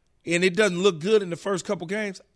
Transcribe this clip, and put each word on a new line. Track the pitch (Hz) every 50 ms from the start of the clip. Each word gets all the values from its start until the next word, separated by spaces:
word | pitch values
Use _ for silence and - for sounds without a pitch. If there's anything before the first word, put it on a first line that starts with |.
| _ _ _ _ -
and | - 170 175 180
it | 190 170
doesn't | 202 220 202 175 175 190
look | 202 175 151
good | 151 202 220 214 196
in | 175
the | 170
first | - - 196 202 170 -
couple | - 208 165 180 160
games, | 196 214 214 202 185 - _ _ _